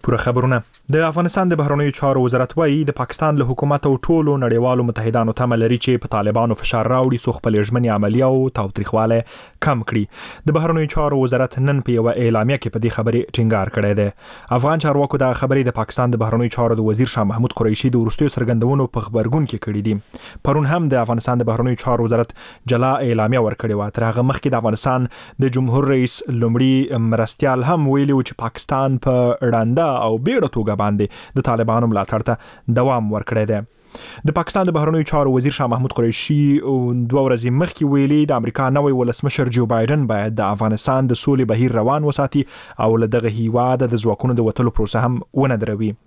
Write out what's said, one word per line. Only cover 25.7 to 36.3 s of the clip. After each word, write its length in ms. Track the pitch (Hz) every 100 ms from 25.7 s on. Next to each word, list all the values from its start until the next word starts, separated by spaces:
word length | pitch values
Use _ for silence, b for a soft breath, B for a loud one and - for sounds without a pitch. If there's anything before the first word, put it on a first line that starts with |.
| 127
رئیس 380 | 139 135 123 - -
لومړي 680 | 123 117 120 131 131 135 123
مرستیال 680 | 113 113 110 - 143 127
هم 240 | 127 175 143
ویلي 240 | 139 143
و 100 | 135
چې 100 | 123 -
پاکستان 600 | 117 - - 135 135 131
په 380 | - 127 123 117
ړنده 500 | 123 117 113 131 165
او 260 | 123 110 113
بیړه 300 | 147 254 147
توګه 240 | - 107
باندې 640 | 104 104 101 104 - - 135
د 40 |
طالبانو 460 | 131 117 113 113 120
ملاتړ 360 | 107 95 110
ته 140 | 113 113 B B -
دوام 440 | 117 127 127 107
ورکړی 320 | 107 98 110
دی. 140 | 107 107 110 B B B B B 147
د 40 |
پاکستان 320 | 151 170 202 185
د 40 |
بهرنیو 320 | 156 151 160
چارو 300 | 151 151 139
وزیر 200 | 127 131
شاه 140 | 139 131
محمود 260 | 131 127
قریشي 680 | - 117 117 -